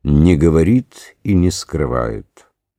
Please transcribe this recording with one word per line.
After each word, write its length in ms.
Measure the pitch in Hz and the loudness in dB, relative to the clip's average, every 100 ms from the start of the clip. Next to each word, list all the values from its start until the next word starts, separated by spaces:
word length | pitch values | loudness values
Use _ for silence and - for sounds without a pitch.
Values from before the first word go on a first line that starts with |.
не 360 | 73 73 82 80 | 2 2 4 4
говорит 800 | 82 80 82 123 123 - - _ | 2 2 2 0 -2 -20 -20 _
и 120 | - | -2
не 160 | 95 90 | 0 0
скрывает, 1000 | 90 - 78 69 62 58 53 - _ _ _ _ | -4 -10 -6 -4 -4 -6 -10 -16 _ _ _ _